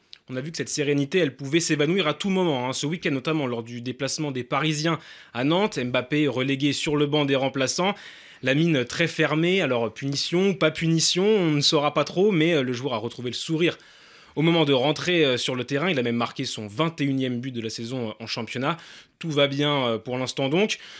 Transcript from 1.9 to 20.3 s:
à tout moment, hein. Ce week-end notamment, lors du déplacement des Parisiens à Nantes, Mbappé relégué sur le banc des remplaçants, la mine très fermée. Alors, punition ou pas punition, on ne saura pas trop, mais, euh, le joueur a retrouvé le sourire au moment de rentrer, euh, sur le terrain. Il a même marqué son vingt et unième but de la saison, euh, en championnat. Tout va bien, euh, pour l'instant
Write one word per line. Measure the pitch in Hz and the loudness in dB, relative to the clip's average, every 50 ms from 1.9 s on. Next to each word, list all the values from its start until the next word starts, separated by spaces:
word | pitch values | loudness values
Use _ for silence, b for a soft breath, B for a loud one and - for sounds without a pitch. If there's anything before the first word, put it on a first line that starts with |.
| 175 196 175 | 2 2 2
à | 151 143 | 0 -2
tout | - - 202 | -2 -2 0
moment, | 190 185 185 170 147 127 123 127 | 2 2 2 2 2 0 0 -2
hein. | 131 | -4
Ce | - - | -2 -4
week-end | 143 165 180 - 175 | -4 -4 -4 -2 -2
notamment, | 143 135 127 160 156 160 143 127 | -2 -2 -2 -2 -2 0 0 -2
lors | 120 117 117 | -2 -4 -6
du | 113 120 120 | -8 -10 -10
déplacement | 120 127 120 - 139 131 - - 156 147 | -8 -8 -6 -6 -4 -4 -4 -4 -4 -4
des | 135 127 123 | -4 -6 -4
Parisiens | - - 139 151 156 156 147 151 170 165 160 B B B B B B B | -2 -2 0 0 0 0 0 0 0 -2 -2 B B B B B B B
à | 113 127 | -2 0
Nantes, | 143 165 180 202 208 - - | 2 2 2 2 0 0 -2
Mbappé | 123 123 123 127 123 - 147 147 151 139 | -4 -2 -2 -2 -2 0 0 2 2 2
relégué | 117 123 127 139 139 135 143 147 131 | 2 0 0 0 0 0 0 0 0
sur | - - 165 147 | 0 0 0 2
le | 147 147 | 2 2
banc | 143 143 151 147 | 2 2 2 2
des | 139 139 | 2 2
remplaçants, | 131 135 135 127 139 131 127 - - 175 196 196 B B B B B B B B B B | 2 2 0 0 0 0 0 0 0 0 0 -2 B B B B B B B B B B
la | 127 135 | 0 2
mine | 147 165 170 160 135 120 | 4 4 4 2 2 0
très | - - - 170 160 | 0 0 0 -2 0
fermée. | - - 156 139 147 156 165 175 185 196 | 0 0 0 2 2 2 2 2 2 2
Alors, | 175 135 127 120 117 110 - | 2 2 0 0 0 -2 -4
punition | - 139 139 139 135 - - - 175 190 202 | -6 -6 -4 -4 -4 -2 0 0 2 2 2
ou | 185 | 2
pas | 196 175 156 | 2 0 0
punition, | 160 - 170 160 165 165 160 - - 170 190 | 0 0 0 2 2 2 2 2 2 2 2
on | 208 220 208 180 160 | 4 4 4 2 2
ne | 151 147 | 2 2
saura | 139 - - 151 143 147 143 | 2 2 2 2 2 2 2
pas | 156 143 | 0 0
trop, | - - 175 185 214 | 0 2 2 4 4
mais, | 202 160 151 170 175 | 4 4 4 4 4
euh, | 147 131 | 2 2
le | 127 127 | 0 -2
joueur | 117 127 139 123 | -4 -4 -4 -4
a | 110 | -4
retrouvé | 104 120 - - 123 123 | -4 -6 -8 -8 -8 -6
le | 113 | -6
sourire | - - - 165 156 180 160 131 - B B B B B B B B B B B | -6 -4 -2 0 0 2 0 0 -2 B B B B B B B B B B B
au | B 151 | B 4
moment | 165 170 170 160 | 4 6 6 4
de | 147 139 | 4 4
rentrer, | 127 123 147 151 - 117 - 180 170 156 | 4 4 2 0 0 0 0 2 4 4
euh, | 139 127 | 4 2
sur | 117 - - 131 | 2 0 -2 -4
le | 127 123 | -4 -4
terrain. | 120 139 139 156 190 | -2 -2 -2 0 0
Il | 180 135 | 0 0
a | 120 | 0
même | 120 117 | 0 0
marqué | 117 120 117 - - 135 | 0 -2 -2 -4 -6 -6
son | 120 - - 107 104 | -6 -6 -8 -8 -6
vingt | 101 110 156 165 160 160 | -4 -2 -2 -2 -2 -2
et | 147 | -2
unième | 139 135 135 131 127 127 120 | -2 0 0 -2 -2 -4 -4
but | 123 135 | -6 -6
de | 127 117 | -8 -8
la | 110 113 | -8 -8
saison, | - - 117 113 131 131 120 110 | -8 -8 -8 -8 -6 -6 -6 -6
euh, | 107 - 113 | -8 -10 -10
en | 107 | -8
championnat. | - 131 113 107 - 123 127 143 170 165 B B B B B B B - | -8 -8 -8 -6 -6 -4 -2 -2 -4 -4 B B B B B B B -10
Tout | - 165 147 | -8 -2 0
va | 143 143 139 | 2 2 2
bien, | 139 139 147 147 147 139 127 | 2 0 0 2 2 2 2
euh, | 120 113 110 | 0 0 -2
pour | - - 123 | -4 -4 -4
l'instant | 127 127 120 | -4 -4 -4